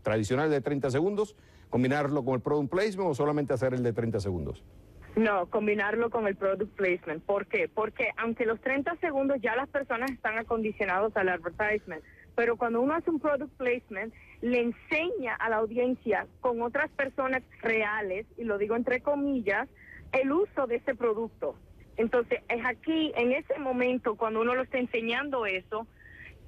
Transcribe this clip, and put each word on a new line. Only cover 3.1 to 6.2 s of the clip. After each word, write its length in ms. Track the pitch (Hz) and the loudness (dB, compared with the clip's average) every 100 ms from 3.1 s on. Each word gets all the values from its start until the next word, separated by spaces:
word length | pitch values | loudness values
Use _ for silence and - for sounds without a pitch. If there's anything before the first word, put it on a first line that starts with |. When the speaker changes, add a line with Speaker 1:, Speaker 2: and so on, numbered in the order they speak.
| 135 | 2
Speaker 1:
solamente 380 | 147 147 143 | 2 2 0
hacer 200 | 131 131 127 | 0 0 2
el 80 | |
de 100 | 120 | 0
treinta 260 | 113 117 107 | 0 0 0
segundos? 440 | 95 87 71 - - - - - - 220 | -2 -2 -4 -8 -14 -20 -20 -20 -4 0
Speaker 2:
No, 320 | 220 196 175 | 2 2 0
combinarlo 580 | 262 208 208 202 220 233 | 0 2 2 0 0 0
con 160 | 233 | 0